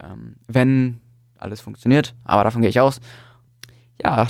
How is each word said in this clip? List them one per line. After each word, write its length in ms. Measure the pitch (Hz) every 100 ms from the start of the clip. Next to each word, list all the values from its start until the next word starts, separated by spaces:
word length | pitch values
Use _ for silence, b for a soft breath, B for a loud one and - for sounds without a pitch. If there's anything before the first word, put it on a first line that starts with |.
ähm, 320 | 85 101 113 - -
wenn 520 | 123 127 131 127 120 _ _ _ _
alles 240 | 101 107
funktioniert. 540 | - 107 120 143 - -
Aber 200 | - 104
davon 180 | 107 117
gehe 80 | 113
ich 80 | 123
aus. 180 | 135 135 B B B B B _ - b b -
Ja, 240 | - 120